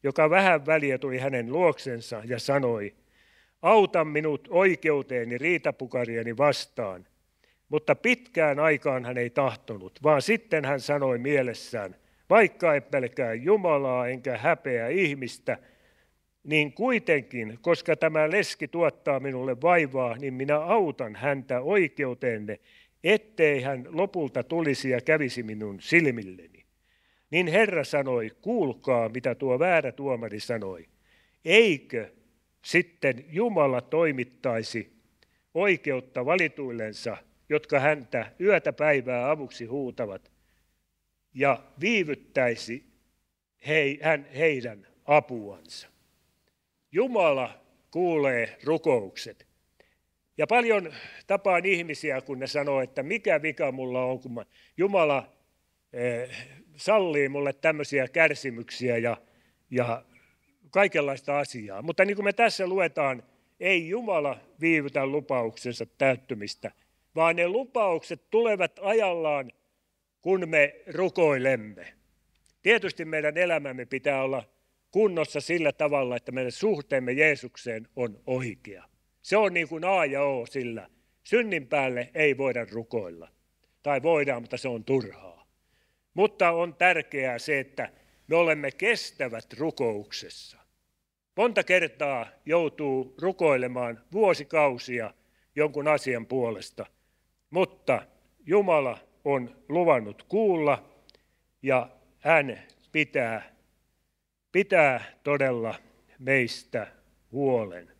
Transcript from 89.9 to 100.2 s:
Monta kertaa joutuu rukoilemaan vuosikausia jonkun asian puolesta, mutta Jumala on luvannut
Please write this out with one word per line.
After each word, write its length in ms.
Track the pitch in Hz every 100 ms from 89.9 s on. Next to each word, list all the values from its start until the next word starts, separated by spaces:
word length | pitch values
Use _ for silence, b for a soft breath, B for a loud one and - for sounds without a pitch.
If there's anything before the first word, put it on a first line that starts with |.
| 104 104 - 87 - - - _ _ _ _ _ _ _ -
Monta 260 | 233 208
kertaa 640 | 180 185 165 - 147 131 110 _ -
joutuu 720 | 165 160 - 147 131 131 -
rukoilemaan 840 | 180 185 165 131 127 123 120 113 _
vuosikausia 1000 | 185 208 156 143 160 147 123 - 120 107 - _ _ _ -
jonkun 320 | 151 143 143
asian 380 | 147 131 120 113
puolesta, 600 | 131 117 104 - - 101 _ _ _ _ _ _
mutta 520 | 156 185 _ - 120 - _ _ _ 151
Jumala 520 | 196 196 156 135 104 _ _ 147
on 300 | 139 120 - _
luvannut 560 | 156 170 135 104 101